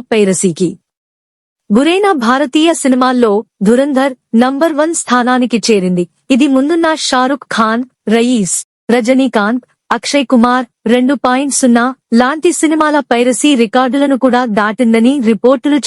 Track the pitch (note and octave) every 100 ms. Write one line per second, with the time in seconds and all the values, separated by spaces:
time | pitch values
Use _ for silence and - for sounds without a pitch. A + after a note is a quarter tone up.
0 | B3+ A3+ G3 F#3 F#3+ D#3 F3+ - _ _
1 | _ _ _ _ _ _ - G#3 D4+ F#4
2 | G4+ E4 A3+ C4 C#4+ D#4 E4 D#4+ C4+ B3+
3 | B3+ B3 A#3 G3+ A3+ - G3 A#3+ C#4 C4
4 | C4+ B3+ - A3+ B3+ C#4 E4 C#4+ D#4 E4
5 | - B3 A#3+ B3+ B3 A3+ - G#3 F#3 F3+
6 | F3 _ - C4 D4 C4 C#4+ E4+ E4 D#4+
7 | - B3+ B3+ C#4 - - A3 A3+ B3+ _
8 | - A3+ A#3+ B3 F3+ - - _ - A#3+
9 | A#3 C4 C4+ A3+ G#3 B3 - _ - A3+
10 | - C#4+ B3+ B3 A#3+ B3 B3 _ A3 B3
11 | B3+ C#4+ B3+ B3+ C#4+ - B3+ A#3+ B3 C4
12 | - A#3 B3 D#4 F4 D#4+ D#4+ D#4 D4+ D4
13 | - A#3 B3 B3 D4 C4+ A3+ B3+ C4 C#4
14 | C#4 C4+ C4 B3 B3 G#3 G#3 G#3+ A#3+ A3+
15 | A#3 C#4+ A3 A3 A#3+ C4+ D4 C#4+